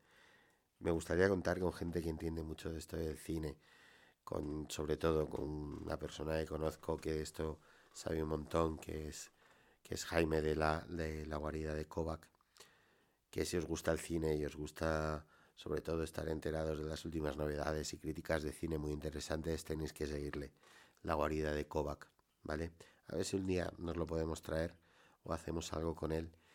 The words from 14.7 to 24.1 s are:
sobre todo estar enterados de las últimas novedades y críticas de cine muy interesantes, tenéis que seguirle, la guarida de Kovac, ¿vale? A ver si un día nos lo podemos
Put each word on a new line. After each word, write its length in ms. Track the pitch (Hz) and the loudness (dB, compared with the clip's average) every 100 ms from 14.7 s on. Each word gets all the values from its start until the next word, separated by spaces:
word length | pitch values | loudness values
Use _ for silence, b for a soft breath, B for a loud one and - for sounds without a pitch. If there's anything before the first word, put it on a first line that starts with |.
| - 80 78 78 76 - B B - | -2 2 2 2 -2 -6 B B -12
sobre 260 | - 78 | -2 -2
todo 220 | 73 82 | 0 0
estar 260 | 78 - 78 | 0 -2 -2
enterados 500 | 80 82 78 80 76 | 0 0 0 0 0
de 60 | 76 | -2
las 180 | 78 | -4
últimas 320 | 87 80 76 69 | -4 -2 0 0
novedades 560 | 76 73 71 78 76 | 0 0 0 0 -2
y 60 | 78 | -4
críticas 460 | 78 78 - 80 | -4 -4 2 2
de 100 | 76 | 2
cine 240 | - 82 80 | -2 0 0
muy 160 | 73 | 0
interesantes, 720 | 76 73 76 - 78 78 78 - | -2 -2 -4 -2 0 2 0 0
tenéis 260 | 78 76 | -4 -4
que 160 | - 73 | -2 -2
seguirle, 460 | 73 71 76 71 - B B B B | -2 -2 -4 -6 -12 B B B B
la 120 | 82 80 | 0 4
guarida 360 | 76 78 76 | 4 4 2
de 140 | 76 73 | 2 0
Kovac, 400 | 80 73 71 - _ _ _ | 0 0 -2 -10 _ _ _
¿vale? 280 | - 78 82 - B B - | -4 -2 -4 -6 B B -6
A 100 | 78 | -2
ver 80 | 92 | 0
si 100 | 98 | 0
un 100 | 95 | 2
día 240 | 92 85 - | 2 0 -2
nos 200 | 85 82 | -4 -2
lo 80 | |
podemos 360 | 80 | 0